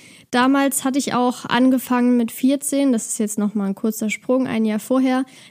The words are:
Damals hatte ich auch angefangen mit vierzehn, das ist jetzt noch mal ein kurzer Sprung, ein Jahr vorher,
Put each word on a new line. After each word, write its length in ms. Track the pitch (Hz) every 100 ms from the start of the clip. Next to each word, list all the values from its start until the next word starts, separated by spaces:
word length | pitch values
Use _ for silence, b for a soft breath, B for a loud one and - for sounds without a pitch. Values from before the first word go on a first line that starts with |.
| B B B
Damals 520 | 247 262 277 277 -
hatte 140 | 262 277
ich 160 | -
auch 320 | 240 247 240 -
angefangen 720 | 240 262 254 - 247 247 247
mit 140 | 226
vierzehn, 600 | - 262 277 - 277 277
das 140 | 226 -
ist 140 | -
jetzt 180 | 214 -
noch 160 | 208
mal 140 | 208 196
ein 80 | 190
kurzer 340 | 220 - 214
Sprung, 380 | 196 - 254 254
ein 180 | 220 220
Jahr 140 | 214
vorher, 460 | - 254 262 254 262 B B